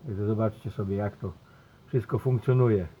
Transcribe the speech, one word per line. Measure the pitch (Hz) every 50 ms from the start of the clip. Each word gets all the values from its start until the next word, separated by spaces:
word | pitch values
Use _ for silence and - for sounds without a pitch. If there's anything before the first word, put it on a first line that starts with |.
| -
Także | 143 104 95 104
zobaczcie | 104 110 107 110 110 107 - - -
sobie, | - - 104 95 98
jak | 98 104 101 -
to | - - 95 85 - - - - - - - - - -
wszystko | - - 131 110 - - 110
funkcjonuje. | - 131 127 120 - - 127 127 127 120 110 98 87 78 - -